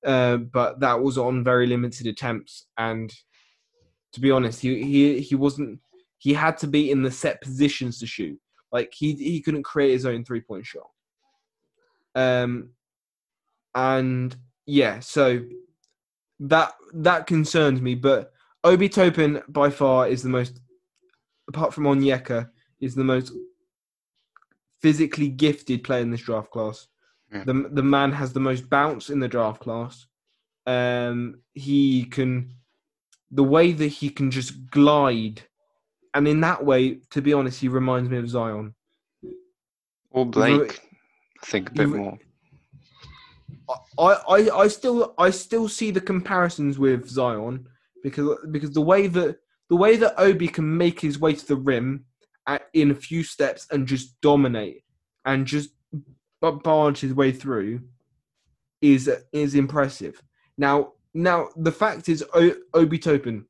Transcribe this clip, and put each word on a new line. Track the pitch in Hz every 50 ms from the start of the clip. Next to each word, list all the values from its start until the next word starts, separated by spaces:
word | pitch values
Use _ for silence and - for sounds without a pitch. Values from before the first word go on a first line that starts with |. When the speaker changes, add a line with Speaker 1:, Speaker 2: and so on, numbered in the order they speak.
| -
Speaker 1:
Uh, | 143 135 127 127 123 120 120
but | 120 120 - 127 123 - - 131
that | 139 127 120 120
was | 131 139 127
on | 131 123 123 127 127 120
very | 127 127 123 123 123
limited | 123 120 120 120 117 - 117 113
attempts, | 107 - 131 123 117 107 - - - - _ _ _
and | - 113 113 113 113 113 110 - - _ _ _ _ _ _ _ _ _ _ _ _ _ _ _ _ _ _
to | - 120
be | 127 135
honest, | 135 131 127 117 113 -
he, | - 127 131 107 120
he, | 143 143 139 143 143 143 123
he | 143 - 139
wasn't, | 135 139 143 139 139 147 117 104 - _ _ _ _ _ _ _ _
he | _ 139
had | 143 147 156 160 160
to | - - 143
be | 139 147 151 135
in | 143 135
the | 131 131
set | 123 - - 151 - -
positions | - 131 131 131 143 143 - - 131 123 117 -
to | 117
shoot. | 117 - - 101 80 71 - _ _ _ _ _ _
Like, | - 123 120 - -
he, | - 151 151 147
he | 139 139 147 175 156
couldn't | 139 - 151 147 139
create | - - 151 143 139
his | 127 127 131
own | 131 120 117 120
three-point | - 123 117 - _ 107 92 -
shot. | - - - - _ _ _ _ _ _ _ _ _ _ _ _ _ _ _ _ _ _ _ _ _ _ _ _ _ _
Um, | 127 127 127 127 123 123 123 120 120 90 - _ _ _ _ _ _ _ _ _ _ _ _ _ _ _ _ _ _ _ _ _
and, | 123 127 131 135 131 131 131 127 127 127 127 123 - - _ _ _ _
yeah, | - 143 143 127 110 98 113
so | 120 - - 151 139 127 123 123 120 - - - - _ _ _ _ _ _ _ _ _ _ _ _ _ _ _
that, | 147 139 160 160 156 - - _ - -
that | - 165 151 175 180 165 160
concerns | - 180 160 151 147 - 165 156 143 131 127
me, | 127 127 123
but | 123 127 139 135 113 - - _ _ _ _ _ _
Obi | - 170 185 180 202 196
Toppin, | - 208 185 175 160 165 156 147 147 139 - -
by | 147 151 143 143
far, | 143 - 143 135 131 127 127
is | 107 127 123
the | 127 127
most, | 127 127 123 123 - - _ _ _ _ _ _ _ _ _ _ _ _ _ _ _ _ _ -
apart | 123 151 160 - -
from | 151
Onyeka, | 151 143 139 139 135 139 135 123 127 - 127 117 117 120 _ _ _ _ _ _
is | 135 127 123
the | 135
most | 135 131 131 127 127 127 120 - - - _ _ _ _ _ _ _ _ _ _ _ _ _ _ _ _ _ _ _ _ _ _ _ _ _ _
physically | - 156 151 147 160 151 - - 147 143
gifted | 131 127 151 151 143 143 - - 127 120
player | - - 131 123
in | 120 117
this | 117 117
draft | - - 117 110 107 _
class. | - 117 110 107 107 - - _ _ _ _ _ _ _ _ _
Speaker 2:
Yeah. | 107 101
Speaker 1:
The, | 95 127 127 135 139 143
the | 143 143
man | 131 139 139 139 143 139
has | 139 147 139 127
the | 127 135
most | 131 135 131 123 127 123
bounce | 151 139 143 156 147 110 - -
in | 143 143
the | 131
draft | 120 117 123 113 107 107 -
class. | - 127 113 117 117 123 - - _ _ _ _ _ _ _ _ _ _ _ _ _ 123
Um, | 127 123 123 123 123 123 120 120 120 120 120 120 - - _ _
he | _ 147 135 139 143 143 139 139 131 127 120
can, | 127 - 139 131 127 127 127 123 - - - _ _ _ _ _ _ _ _ _ _ _ _ _ _
the | 135 135
way | 139 135 143 160 170 175
that | 170 147 156 147
he | 143 - 143 139
can | - - 139 131
just | 127 135 127 127 139 135 131 127
glide, | - 143 143 147 151 147 139 131 120 113 110 110 107 - - _ _ _ _ _ _ _ _ _ _ _ _ _
and | - 143 147 147
in | 151 156
that | 165 165 - - 135
way, | 143 135 127 131 131 - - _ _
to | - 147
be | 135 143
honest, | 147 143 135 127 127 -
he | 135
reminds | 127 127 131 131 127 127 123 123 123
me | 131 123
of | 117 117
Zion. | 117 123 113 113 107 107 107 107 110 _ _ _ _ _ _ _ _ _ - 359 370 370 _ _ _ _ _ _ _ _ _ _ _ _ _ _
Speaker 2:
Or | - 127 127
Speaker 1:
He | 120 113 113
re- | 110 117 - 143
Speaker 2:
Blake, | 143 110 - - - _ _ _ _ _ _ _ _ _ _ _
I | -
think | - - 104 92 -
a |
bit | - - 143 143
Speaker 1:
he | -
re- | 104
Speaker 2:
more. | 101 98 - - _ _ _ _ _ _ _ _ _ _ _ - _ _ _ _ - - - - - _ _ _ _ - - - _ - 127 - _ _ _ 143
Speaker 1:
I, | 160 180 202 185 - -
I, | 180 208 214 220 - 185
I | 202 208
still, | 208 - - 254 240 233 233 - - -
I | 175 185
still | 190 - - - 226 226 226 208
see | - - 226 214
the | 190 185
comparisons | 185 - 196 180 180 - 196 180 175 170 170 - 147 143 139 135
with | 135 135 131 120 123 -
Zion | 123 131 127 123 113 104 107 117 127 131 127 - _ _ _ _ _ - -
because, | 143 - - 147 147 147 - - 156
because | 156 147 147 147
the | 143 160
way | 151 160 185 202 202 196
that, | 170 185 175 147 151 _ _ _ _ _ _ _
the | 175
way | 175 196 214 226
that | 226 226 214 -
Obi | - 185 196 190 - 175
can | 170 - - 156 151 156
make | 170 175 175 170 -
his | - 156 139 143
way | 160 160
to | 151 147 -
the | - 147
rim | 131 131 139 131 117 120 131 135 139 - _ _ _ _ _ _ _ _
at, | - 143 143 - _
in | - 160 151 143
a | 139
few | 139 - - 160 165 156
steps | - - - 143 135 - - - _
and | 160 143 131 127
just | 139 127 127 - _ _
dominate | - 147 147 143 139 127 120 110 107 90 65 - _ _ _ _ _ _ _ _ _
and | 131 135 135 135
just | 127 143 147 147 147 _ _ _ _
b-, | - 151 - _ _ _ _ _ _ _ - 165 151 147
barge | - 165 156 156 151 147 139 -
his | - 135 131
way | 135 139 135
through | 127 127 - 139 127 110 98 104 117 123 123 - _ _ _ _ _ _ _ _ _ _ _ _ _ _ _ _ _ _
is, | - 147 139 131 127 139 120 - - _
is | - 147 147 143 139
impressive. | 143 135 135 147 151 139 131 - - 98 78 71 - _ _ _ _ _ _ _
Now, | - 143 139 139 147 139 - _ _ _ _ _
now | 160 170 185 175 170 156 - -
the | 165 160 165
fact | 160 - 214 220 - 165 - -
is, | 160 151 - - -
O-, | 170 170 175 - - - _ -
Obi | 165 165 151 160 160
Toppin | - 170 151 135 - 123 113 104 101 _